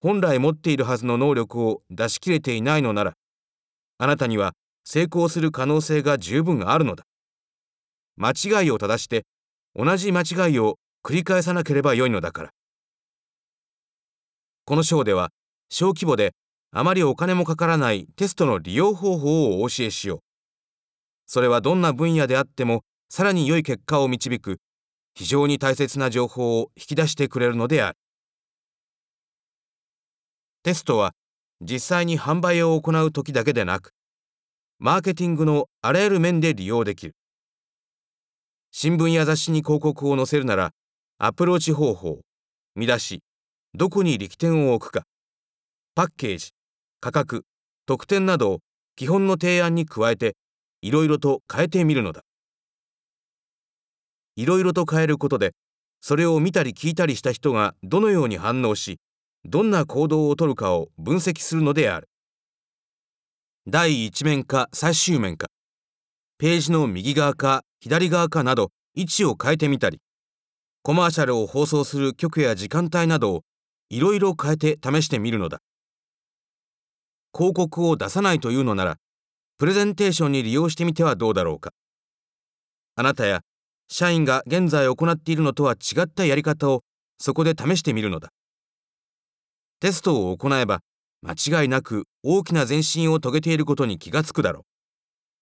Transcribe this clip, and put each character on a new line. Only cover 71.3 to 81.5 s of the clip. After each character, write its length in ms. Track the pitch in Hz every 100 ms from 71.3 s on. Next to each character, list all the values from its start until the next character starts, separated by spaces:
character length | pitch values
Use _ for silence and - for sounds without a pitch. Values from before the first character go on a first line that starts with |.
| 120
を 100 | 104
放 180 | 135 147
送 180 | 151
す 140 | 139 143
る 160 | 139
局 280 | 127 170 160
や 140 | 135 104
時 120 | 101
間 220 | 156 175
帯 140 | 175 165
な 120 | 160
ど 160 | 110 87
を 60 | - _ _ _ -
い 100 | 113
ろ 140 | 170
い 60 | 208
ろ 160 | 196 160
変 140 | 151
え 40 | 156
て 200 | 151 -
試 180 | 131 147
し 60 | 156
て 100 | 123
み 140 | 110
る 80 | 113
の 80 | 87
だ。 120 | 69 _ _ _ _ _ _ _ _ _ _ _ _ _ _ _ _ _
広 200 | - 185
告 340 | 185 170 170 170
を 80 | 143
出 140 | 98
さ 120 | 185
な 120 | 196
い 60 | 165
と 120 | 120
い 40 | 127
う 60 | 127
の 100 | 101
な 80 |
ら、 140 | 92 78 _ _ _ _ _ -
プ 80 | 147
レ 80 |
ゼ 120 | 196 208
ン 100 | 180
テ 140 | 202
ー 20 |
シ 120 | 160
ョ 40 | 151
ン 60 |
に 100 | 139
利 80 | 113
用 180 | 127 165
し 60 | 156
て 80 |
み 100 | 170
て 120 | 160 165
は 100 | 107
ど 140 | 113
う 40 |
だ 120 | 95
ろ 80 | 85